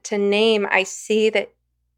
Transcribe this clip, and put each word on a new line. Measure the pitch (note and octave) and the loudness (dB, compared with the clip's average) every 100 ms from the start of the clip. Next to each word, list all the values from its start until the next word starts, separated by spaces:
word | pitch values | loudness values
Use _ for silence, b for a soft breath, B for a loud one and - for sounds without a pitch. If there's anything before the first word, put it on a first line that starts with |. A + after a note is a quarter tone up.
to | - G#3+ | -6 -2
name, | G3+ G3+ A3 G#3+ G3+ | 0 2 2 2 2
"I | F#3+ | 0
see | F#3+ - - G#3+ A3 | 0 -8 -4 0 2
that | G#3+ - _ _ _ _ | 0 -4 _ _ _ _